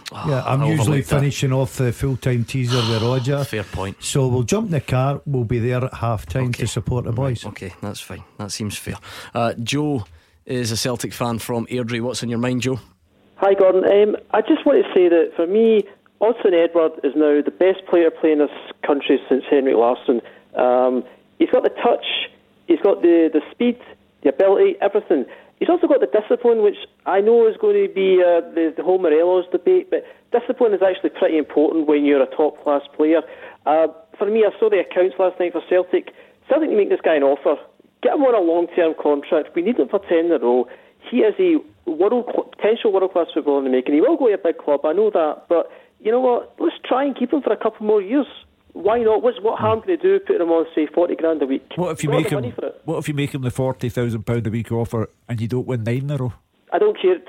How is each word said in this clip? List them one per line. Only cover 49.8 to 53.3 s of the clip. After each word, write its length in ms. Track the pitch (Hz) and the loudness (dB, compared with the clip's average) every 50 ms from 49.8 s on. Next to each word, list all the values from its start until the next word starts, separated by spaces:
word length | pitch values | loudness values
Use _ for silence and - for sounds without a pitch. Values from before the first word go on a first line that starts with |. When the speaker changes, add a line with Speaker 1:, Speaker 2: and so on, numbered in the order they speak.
| 220 | -2
Speaker 3:
can 60 | 190 | -2
they 60 | 175 165 | -2 0
do 180 | - 190 196 190 | 2 2 2 2
putting 220 | 196 - 190 175 | 0 0 -2 0
him 80 | 175 170 | 0 2
on, 140 | 165 165 156 - - | 2 2 0 0 -2
say, 120 | 165 151 | -2 -2
forty 280 | 143 - 165 175 - - | -2 0 0 0 0 0
grand 280 | - 160 165 165 151 143 | -2 -2 -2 0 0 -2
a 40 | |
week? 160 | 127 135 - - - - | -2 -2 -4 -6 -8 -8
Speaker 4:
What 140 | 165 180 170 156 | -6 -4 -4 -4
if 100 | - - | -4 -4
you 60 | 147 | -2
Speaker 3:
Got 80 | 147 | 0
Speaker 4:
make 120 | 156 - 151 | 0 0 0
Speaker 3:
the 60 | 151 | -2
Speaker 4:
him, 40 | 139 120 | -4 -4
Speaker 3:
money 120 | 120 - - | -6 -8 -8
for 60 | 139 135 | -10 -10
it. 120 | - - - | -12 -10 -10
Speaker 4:
what 100 | 143 165 | -8 -6
if 100 | - 160 | -6 -4
you 60 | 151 147 | -4 -4
make 220 | 139 143 135 | -4 -4 -4